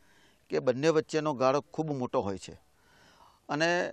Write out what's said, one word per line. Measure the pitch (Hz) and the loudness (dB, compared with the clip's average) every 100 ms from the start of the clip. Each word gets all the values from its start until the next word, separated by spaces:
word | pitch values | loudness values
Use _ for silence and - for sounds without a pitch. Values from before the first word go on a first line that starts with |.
| _ _ _ _ - | _ _ _ _ -4
કે | 151 | -2
બંને | 131 123 156 | 0 2 2
વચ્ચેનો | 156 151 156 151 | 2 2 -2 -2
ગાળો | 127 131 139 | 2 2 2
ખૂબ | - - 160 | -2 -6 -4
મોટો | 139 123 135 | -4 -2 -2
હોય | 98 95 | -2 -6
છે | - - _ _ _ - - - - _ - | -10 -20 _ _ _ -20 -20 -20 -20 _ -6
અને | 147 165 175 151 | 0 2 2 -2